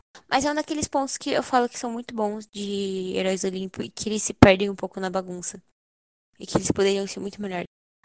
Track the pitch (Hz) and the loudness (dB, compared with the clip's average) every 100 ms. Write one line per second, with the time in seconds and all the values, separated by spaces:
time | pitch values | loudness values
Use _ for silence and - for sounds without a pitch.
0 | _ - - 269 285 294 302 311 302 285 | _ -20 -2 0 2 0 -2 -2 0 0
1 | 269 - - 262 254 254 240 - 247 233 | 0 -2 0 -2 2 2 0 -2 -6 -8
2 | 240 240 208 214 214 196 202 202 196 190 | -8 -4 -4 -4 -10 -8 -4 -4 -2 -4
3 | 185 190 190 190 190 190 190 - 180 - | -4 -2 -2 0 -2 -4 -6 -8 -8 -6
4 | 220 214 - 202 208 190 202 190 190 - | -2 2 2 8 8 8 2 -4 -8 -8
5 | 185 190 185 180 175 185 - _ _ _ | -6 -6 -6 -6 -6 -6 -14 _ _ _
6 | _ _ _ - 185 220 190 - 196 196 | _ _ _ -16 -4 0 0 2 2 2
7 | 196 - 196 202 202 180 180 _ _ _ | -2 -6 -8 -8 -8 -6 -8 _ _ _